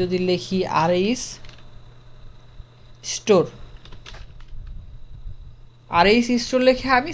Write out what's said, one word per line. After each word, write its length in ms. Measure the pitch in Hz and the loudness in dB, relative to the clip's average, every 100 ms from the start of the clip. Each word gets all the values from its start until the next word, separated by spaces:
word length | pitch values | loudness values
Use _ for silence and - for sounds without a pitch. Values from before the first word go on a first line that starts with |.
যদি 180 | 180 180 180 | -2 0 0
লিখি 300 | 180 - 190 185 151 | 0 0 -2 0 2
আর 80 | 160 180 | 2 2
এইচ 200 | 196 247 - - - - - - - - - - - - - - - - - - - | 2 -2 -6 -12 -16 -18 -18 -20 -20 -20 -20 -20 -18 -18 -20 -20 -20 -20 -20 -16 -10
স্টোর, 300 | - - 190 151 - - - - - - - - - - - - - - - - - - - - - - - - 170 | -8 4 4 4 -4 -18 -18 -18 -18 -16 -16 -16 -18 -14 -12 -12 -14 -14 -16 -16 -14 -12 -12 -16 -18 -20 -20 -2 4
আর 80 | 185 | 6
এইচ 140 | 233 240 247 | 6 4 0
স্টোর 160 | - 254 254 | 0 4 4
লিখে 200 | 254 254 254 | 4 2 2
আমি 120 | 302 | 2